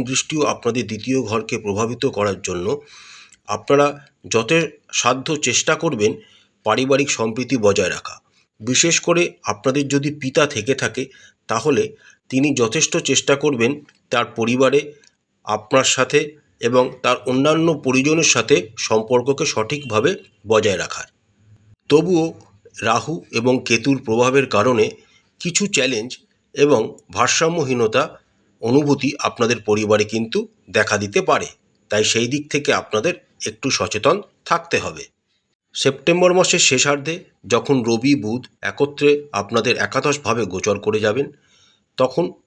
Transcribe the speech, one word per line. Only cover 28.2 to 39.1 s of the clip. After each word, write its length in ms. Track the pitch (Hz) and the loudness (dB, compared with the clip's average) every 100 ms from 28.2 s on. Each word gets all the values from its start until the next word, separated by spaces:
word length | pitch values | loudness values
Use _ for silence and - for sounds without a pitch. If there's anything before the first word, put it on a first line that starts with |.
| _ _ _ _ | _ _ _ _
অনুভূতি 480 | 113 135 143 135 131 - | 2 2 4 0 -2 -2
আপনাদের 400 | 113 - 113 110 107 | -4 0 0 0 0
পরিবারে 400 | 107 107 107 107 | 0 2 2 2
কিন্তু 340 | 110 113 202 226 _ - | -4 -2 -4 -6 _ -4
দেখা 260 | 110 - 104 | -2 0 0
দিতে 220 | 101 - | 0 0
পারে, 260 | 151 127 90 - _ _ - | 2 0 -2 -14 _ _ -4
তাই 120 | 104 107 | 0 0
সেই 220 | 113 120 | 0 0
দিক 160 | 147 147 | -2 -4
থেকে 220 | 147 143 | -2 0
আপনাদের 400 | 101 - 107 160 170 _ - 113 | 0 0 -2 -2 -4 _ -14 -12
একটু 220 | - 135 | -8 -4
সচেতন 440 | - 90 104 135 196 - _ - | -2 -2 0 0 0 -4 _ -4
থাকতে 320 | 165 - 117 | -4 -2 -4
হবে। 240 | 90 78 - _ _ _ _ _ _ - | -4 -10 -18 _ _ _ _ _ _ -4
সেপ্টেম্বর 560 | 135 139 - 175 180 | -2 -2 0 2 4
মাসের 300 | 180 170 175 - | 4 2 2 2
শেষার্ধে 460 | 127 143 143 135 180 - _ 101 | 2 0 -2 -6 -10 -14 _ -2
যখন 220 | 117 - 135 | -2 2 0
রবি 300 | 113 113 135 139 | 2 2 2 2
বুধ 260 | 107 123 - _ | 0 -6 -10 _
একত্রে 460 | 101 - 143 147 143 | -8 -2 -4 2 2